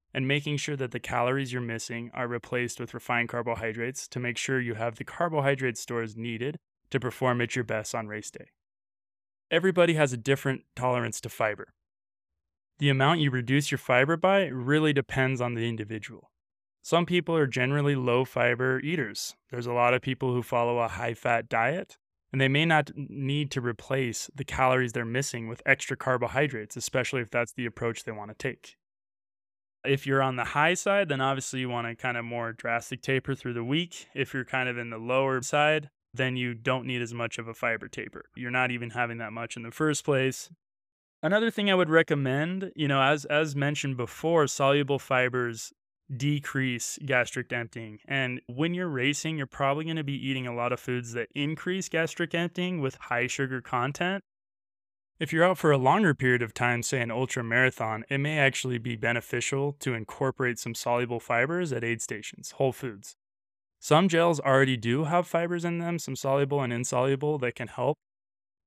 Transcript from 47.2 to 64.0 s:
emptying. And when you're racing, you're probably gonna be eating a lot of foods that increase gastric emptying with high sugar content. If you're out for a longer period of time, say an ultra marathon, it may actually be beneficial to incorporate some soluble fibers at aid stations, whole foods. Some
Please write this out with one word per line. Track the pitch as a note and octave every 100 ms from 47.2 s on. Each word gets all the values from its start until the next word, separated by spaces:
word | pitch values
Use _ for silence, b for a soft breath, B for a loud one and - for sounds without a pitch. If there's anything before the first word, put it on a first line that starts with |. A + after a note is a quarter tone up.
| A#2+ - A#2+
emptying. | B2 A#2 A#2 A2+ G#2+ -
And | C#3 B2+ B2 -
when | B2 E3
you're | F3 F3+
racing, | C3+ C3 C#3+ D#3 D#3
you're | C3+
probably | - C#3 C#3+
gonna | D#3+ D#3+
be | C#3+ C#3 C3+
eating | C3 B2
a |
lot | A#2+ A#2+
of | B2
foods | - B2 A#2+
that | A#2+ A2
increase | D3 D3 D#3 - F#3+ F3
gastric | D#3+ E3 - E3+
emptying | E3+ E3+ - F3+ F3+
with | C3+ -
high | - A#2+ B2
sugar | - C3 B2+
content. | - B2+ B2+ C#3+ F3 G3 - _ _ _ _ _ _ _ _ _
If | E3
you're | D#3+
out | F3 F#3
for | D#3+
a | C#3
longer | B2+ F3+ G3+
period | C#3+ B2+ B2
of | A2+
time, | - A#2+ A#2+
say | A2+ C3+
an | A#2
ultra | A#2 B2+ -
marathon, | A#2 A#2 B2+ - A2 A2 A2+
it | C#3
may | C#3+ D#3
actually | C3+ - B2+ B2
be | A#2 A2+
beneficial | A#2 A#2+ - B2 - C3+ C#3+ C#3+
to | C3+
incorporate | A#2 G#2+ - C3+ - B2+ A#2
some | A#2+
soluble | A2+ B2 A#2+ B2 A#2
fibers | - A#2 C3+ E3+ F3
at | A#2+
aid | A#2 A#2
stations, | - A2 - - -
whole | - C#3
foods. | A#2+ C3 G2+ - - _ _ _ _ _ _
Some | - D3+